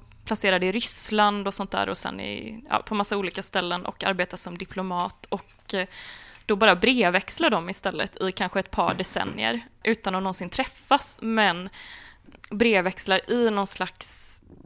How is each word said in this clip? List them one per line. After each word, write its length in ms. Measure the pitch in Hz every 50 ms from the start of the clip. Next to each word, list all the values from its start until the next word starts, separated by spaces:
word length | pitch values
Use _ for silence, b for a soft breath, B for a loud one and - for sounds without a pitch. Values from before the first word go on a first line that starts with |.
| - - - - -
placerad 380 | - 220 - - 196 185 180 180
i 80 | 185
Ryssland 760 | 196 240 - - - - - - 214 214 208 208 208 202 190
och 60 | 196 -
sånt 180 | - 196 -
där. 180 | - 196 - 190
Och 80 | 190
sen 220 | - - - - 95
i, 440 | - - - - - 226 220 226 - -
ja, 120 | - - -
på 100 | - 214
massa 220 | 202 202 - 208
olika 240 | 202 190 170 - 196
ställen 440 | - - - 190 180 175 175 180 -
och 180 | - - - 196
arbetar 340 | 196 190 180 180 - -
som 200 | - - 180 175
diplomat. 680 | 170 190 - - 190 190 190 180 175 180 190 - _ - -
Och, 440 | 208 190 - _ - _ _ - 208
eh, 140 | 190 185 - B B B B B B B B B B B
då 100 | - 208
bara 200 | 196 220 208 180
brevväxlar 760 | 175 214 247 262 247 190 175 175 196 - - - - 339 302
de 200 | 220 165 170 180
istället 520 | 190 - - 190 165 151 - 190 - -
i 100 | 190 185
kanske 280 | - - 196 180 - 196
ett 120 | - -
par 220 | - 202 175 175 180
decennier 680 | 180 185 - - - - - - - - - 240 233 - - _ _ -
utan 320 | 220 226 - - 196 185
att 80 | 190 190
någonsin 260 | 190 185 - 180 180
träffas. 680 | - - 262 - - - - - - 285 - - - -
Men 480 | - 226 226 220 208 185 170 175 180 190 B B B B B B B B B B B B - - - -
brevväxlar 840 | 214 202 240 233 208 185 175 185 - - - 196 190 - - -
i 180 | 240 240 233 220
någon 160 | 214 202 196
slags 680 | - - - 180 - - - - - - - - - - - - - - - -